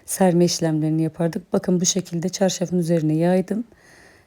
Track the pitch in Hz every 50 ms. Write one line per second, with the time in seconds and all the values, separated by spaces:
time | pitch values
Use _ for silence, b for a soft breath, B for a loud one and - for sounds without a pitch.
0 | B - - - 196 185 170 175 175 170 170 - 170 160 156 156 151 156 156 160
1 | 160 160 - - 170 170 - 185 - - - 196 - - 180 175 185 - - 185
2 | 175 - 170 170 165 185 180 - 196 185 185 - 180 160 175 180 170 156 170 165
3 | 156 151 156 160 165 175 185 185 180 - 202 214 247 b b b b b b b
4 | b b b b b